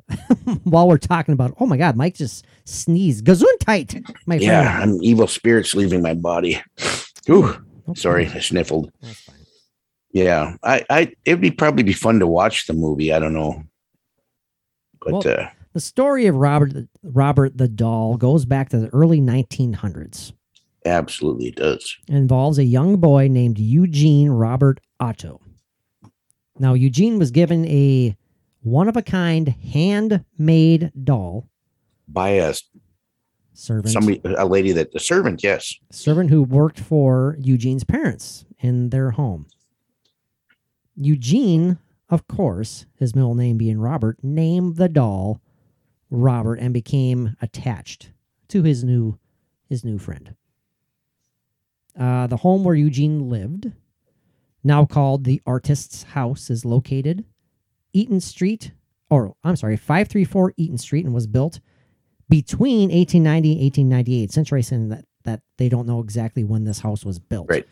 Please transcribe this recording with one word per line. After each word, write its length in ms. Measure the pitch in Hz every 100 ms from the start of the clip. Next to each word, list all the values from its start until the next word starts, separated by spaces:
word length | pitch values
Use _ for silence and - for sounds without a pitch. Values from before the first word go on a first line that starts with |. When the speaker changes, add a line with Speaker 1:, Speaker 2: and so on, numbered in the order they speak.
| -
Speaker 1:
<laughs> 560 | - - 262 - 208
while 220 | 175 165 180
we're 100 | 160
talking 340 | - 170 156
about. 220 | 139 123 -
Oh 40 | 254
my 120 | 135
God, 180 | 170 117
Mike 180 | 147 -
just 280 | 135 - _ _ -
sneezed. 580 | - - 170 190 107
Gesundheit, 800 | 113 185 440 494 - 202 135 - - - -
my 80 | 160
Speaker 2:
Yeah, 400 | 107 104 - 87
Speaker 1:
friend. 160 | 101 92
Speaker 2:
I'm 60 |
evil 240 | 101 113 104
spirits 460 | - 117 117 -
leaving 280 | 98 98 90
my 100 | 85
body. 480 | 82 85 87 87 85 - - - - - - -
Ooh, 260 | 165 - - - - -
Speaker 1:
Okay. 100 | 175
Speaker 2:
sorry, 280 | 90 87 80
I 140 | 78
sniffled. 500 | - 78 82 78 73 _
Speaker 1:
That's 200 | 120 107
fine. 120 | - _ _ _ _ _ _ _ _
Speaker 2:
Yeah, 440 | 95 92 82 80 85
I, 200 | - 135 -
I, 240 | 147 170 _ -
it'd 160 | 175
be 80 | 185
probably 320 | - 151 139
be 80 | 101
fun 260 | 92 110 113
to 60 | 87
watch 400 | 85 107 - -
the 60 |
movie. 400 | 82 78 73 78
I 60 | 78
don't 160 | 78
know, 280 | 78 78 80 78 _ _ _ _ _ _ _ _ _ _ _ _ _
but, 120 | - - -
Speaker 1:
Well, 20 |
Speaker 2:
uh, 200 | - - _ -
Speaker 1:
the 60 | 165
story 440 | - - 277 269 214
of 80 | 135
Robert, 360 | 143 147 143 139 123 _
Robert 560 | 180 127 139 143 135 127
the 100 | 127
Doll 480 | 107 113 113 113 117
goes 300 | 123 160 123
back 240 | 135 135
to 80 | 120
the 100 | 110
early 260 | 127 165 160
nineteen 540 | 131 123 120 - 123
hundreds. 580 | 101 101 73 - - - - _ _ _ _ 85
Speaker 2:
Absolutely, 640 | 87 78 - 73 60 62
it 80 | -
does. 400 | 78 - - - -
Speaker 1:
It 60 |
involves 420 | 143 131 127 139 143
a 60 |
young 320 | 131 127 170 202
boy 320 | 165 139 135
named 300 | 127 120 107
Eugene 720 | 107 147 180 147 156 143 147
Robert 500 | 120 113 131 139 131 _ -
Otto. 440 | 123 107 82 69 _ _ _ _ _ _ _ _ _ _ _ -
Now, 140 | 131
Eugene 460 | 127 131 123 220 220
was 120 | 143
given 360 | 131 170 165 165
a 500 | 147 139 131 120 101 _ _ _ _
one-of-a-kind 840 | 113 131 202 226 196 185 170 160 151 120 -
handmade 1200 | 143 180 202 220 208 - - 156 165 160 165 160 135
doll. 420 | 135 123 90 98 - _ _ _ _ _ _
Speaker 2:
By 220 | 82 95
a 180 | 98 80
s-, 140 | - - _ _ _ _ _ _ _ _
Speaker 1:
Servant. 380 | _ - 110 104
Speaker 2:
somebody, 300 | 110 107 98
a 220 | 90 - 95
lady 260 | 98 95
that, 220 | 82 76
a 40 | 80
servant, 440 | - 180 131 85
yes. 300 | 101 95 - - _
Speaker 1:
Servant 400 | - - 156 175
who 120 | 151
worked 380 | 131 135 156 -
for 560 | - 156 135 127 131 151
Eugene's 460 | 131 127 127 131
parents 600 | - 247 311 - - - - -
in 280 | 123 123 123
their 220 | 135 135
home. 340 | 117 135 82 73 _ _ _ _ _ _ _ _ _ _ _ _ _ _ -
Eugene, 840 | 143 147 117 214 233 160 175 175 _ _ -
of 180 | 170 -
course, 600 | - 160 90 110 - - -
his 160 | 127
middle 200 | 127 127
name 240 | 117 123 113
being 200 | 113 107
Robert, 400 | 113 156 110 113
named 540 | 135 151 165 175 180 165
the 120 | 185
doll 520 | 151 117 98 95 110 _ _ _ _ _ _ -
Robert 440 | 123 127 120 113 117
and 140 | 123
became 640 | 120 - 139 127 123 113 -
attached 720 | 110 - 131 101 - - - _ _ _ _
to 140 | 202
his 220 | 160 127
new, 340 | 123 123 113 107 _ _ _ _ -
his 160 | 123
new 140 | 117 104
friend. 360 | - 73 - - _ _ _ _ _ _ _ _ _ _ _ _ _ _ _ -
Uh, 280 | 127 123 123
the 120 | 123
home 240 | 180 190
where 100 | 185
Eugene 540 | 160 147 131 151 151 131
lived, 440 | 117 98 185 165 - _ _ _ _ _ _ _ _
now 220 | 135 147
called 400 | 143 147 139 139
the 160 | 127 135 -
Artist's 560 | 127 - 143 - -
House, 460 | - 143 123 139 -
is 140 | 117
located 600 | 120 120 - 135 139 180 - _ _ _ _ _ _
Eaton 280 | 190 240 190
Street, 520 | - - 185 220 - - _ _ -
or 240 | 147 98 -
I'm 120 | 165 175
sorry, 200 | 107 110
five 320 | - 156 208
three 160 | 208
four 280 | 185 190 185 -
Eaton 200 | 165 123
Street, 260 | - 143 165
and 80 |
was 120 | 120 110
built 340 | 123 151 - _ _ _ _ _ _ -
between 640 | 156 - - 262 233 196
eighteen 320 | 165 180 180
ninety 300 | 156 160 156
and 80 | 156
eighteen 260 | 135 143 131
ninety-eight. 420 | 127 120 123 104
Century 300 | - 156 139
saying 280 | 117 123 110
that, 140 | 110 - _
that 160 | - 110 _ -
they 120 | 123
don't 160 | 120 120
know 140 | 117
exactly 440 | 107 110 113 -
when 200 | 107 110
this 160 | 107 104
house 240 | 110 104
was 140 | 101 87
built. 280 | - 107 85
Speaker 2:
Right, 180 | 78 -